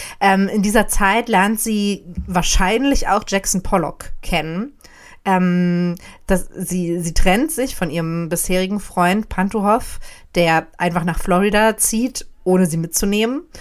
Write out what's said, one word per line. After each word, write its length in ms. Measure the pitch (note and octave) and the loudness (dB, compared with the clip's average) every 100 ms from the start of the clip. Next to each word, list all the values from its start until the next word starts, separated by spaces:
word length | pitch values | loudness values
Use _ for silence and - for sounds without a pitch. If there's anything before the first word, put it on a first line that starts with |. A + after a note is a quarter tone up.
| - - | -14 0
Ähm, 280 | G3 F#3+ G3 | 2 4 2
in 140 | G#3+ | 0
dieser 260 | G3+ G#3+ - | 0 2 2
Zeit 400 | - G3 A3 A3 | 2 2 2 2
lernt 320 | G3 G3+ A3 | 2 2 0
sie 440 | A3+ G#3 G3+ G3 F3 E3+ - | -2 0 0 -2 -8 -12 -4
wahrscheinlich 800 | F3+ - - F#3 A3+ C#4 C#4 - | -2 2 2 2 2 2 2 2
auch 140 | G#3 - | -2 0
Jackson 360 | G3 - F#3 | -4 -2 -4
Pollock 440 | - F#3+ D#3 - - - | 0 0 -2 -6 -10 -8
kennen. 520 | - E3+ D#3 E3+ C4+ - - - - - G3+ | -4 -4 -2 -6 -8 -12 -20 -20 -20 -8 0
Ähm, 680 | F#3 F3+ F3 F3 F3 F3 F3 - - - | 2 2 2 2 0 -2 -4 -12 -12 -2
das, 220 | F#3 - | -2 -2
sie, 500 | - F3 F3+ E3+ E3+ | -8 -6 -4 -4 -4
sie 120 | E3+ | -2
trennt 400 | D#3+ F#3 G3 D#4 | 4 4 4 0
sich 240 | - C4 - | -2 -4 -4
von 140 | E3+ | -6
ihrem 400 | E3 E3 E3+ E3 | -4 -4 -4 -4
bisherigen 500 | E3+ - F#3 F#3 G3+ | -4 -2 -2 -2 -4
Freund 480 | - - F3 G3+ G#3 | -6 0 2 2 -2
Pantohoff, 720 | - G3 A3 G3+ A3+ - - - - - | -4 -2 0 0 0 -2 -12 -14 -16 -6
der 340 | - E3+ D#3+ D#3+ - | 0 2 2 0 -4
einfach 260 | F3 E3+ | -2 0
nach 140 | E3+ D#3+ | -2 -2
Florida 580 | - F3+ G3+ G#3 A3 A3 | 2 2 4 4 2 2
zieht, 500 | - A3 B3+ - - - | -2 -2 -2 -6 -14 -6
ohne 220 | F#3 F#3 | 0 2
sie 140 | F3+ E3 | 2 0
mitzunehmen. 640 | E3 - G3 G#3 A3+ C4+ F4 - | -4 -2 0 0 0 -2 -8 -20